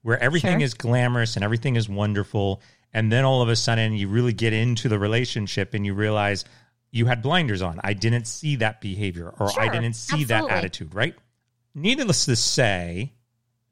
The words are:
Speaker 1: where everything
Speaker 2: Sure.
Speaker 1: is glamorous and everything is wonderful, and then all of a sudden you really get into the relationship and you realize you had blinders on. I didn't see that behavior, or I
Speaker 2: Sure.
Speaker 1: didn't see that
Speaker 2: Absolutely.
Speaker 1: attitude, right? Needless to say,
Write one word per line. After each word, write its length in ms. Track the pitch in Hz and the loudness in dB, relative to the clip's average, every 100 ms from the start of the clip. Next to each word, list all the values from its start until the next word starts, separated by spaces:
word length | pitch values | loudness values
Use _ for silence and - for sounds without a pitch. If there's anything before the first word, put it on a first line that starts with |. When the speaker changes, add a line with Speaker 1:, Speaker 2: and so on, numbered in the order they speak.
Speaker 1:
where 160 | 113 120 | -2 0
everything 380 | 123 165 185 170 | 2 2 2 2
Speaker 2:
Sure. 60 | 139 | 0
Speaker 1:
is 80 | - | -2
glamorous 600 | 117 123 123 123 113 - | 0 2 2 2 0 0
and 80 | |
everything 320 | 101 113 139 120 | 0 0 0 0
is 140 | 104 | 0
wonderful, 720 | 101 104 104 98 110 98 95 - _ _ | 0 0 0 -2 0 0 -2 -8 _ _
and 180 | 113 110 | -2 2
then 140 | 117 135 | 4 4
all 160 | 131 | 4
of 80 | 120 | 4
a 60 | 113 | 2
sudden 380 | - 113 110 | 2 2 2
you 140 | 107 98 | 0 0
really 260 | 107 123 | 2 2
get 200 | 101 117 | 2 0
into 340 | 110 120 117 127 | 2 2 0 0
the 120 | 107 | 2
relationship 760 | 104 113 123 120 101 - 98 | 2 0 0 -4 -4 -4 -4
and 100 | 107 | -2
you 120 | 101 98 | -2 0
realize 500 | 107 107 101 98 - - _ _ _ | 0 2 2 0 -6 -18 _ _ _
you 160 | 113 117 | 0 2
had 160 | 120 | 2
blinders 400 | 120 175 151 98 | 0 0 0 -2
on. 160 | 90 82 | -4 -4
I 100 | 95 | -4
didn't 340 | 104 110 120 117 | -2 0 0 -2
see 300 | - 156 139 | -6 -4 0
that 240 | 110 107 | -2 -2
behavior, 480 | 107 95 104 85 85 - | -8 -4 -4 -6 -10 -2
or 80 | 101 101 | -2 0
I 60 | 110 | 0
Speaker 2:
Sure. 40 | |
Speaker 1:
didn't 240 | 117 117 113 | 0 -2 -6
see 300 | - 151 135 | -4 -2 0
that 100 | 113 | 0
Speaker 2:
Absolutely. 140 | 107 101 | 0 -2
Speaker 1:
attitude, 360 | 92 - 78 | -4 -8 -10
right? 220 | 92 139 - _ _ _ _ _ | -4 -4 -4 _ _ _ _ _
Needless 520 | 147 170 269 247 147 - | -4 -2 0 0 0 0
to 100 | 117 | 0
say, 800 | - - 120 95 87 85 131 - _ _ _ _ _ | 0 2 2 0 -4 -6 -8 -12 _ _ _ _ _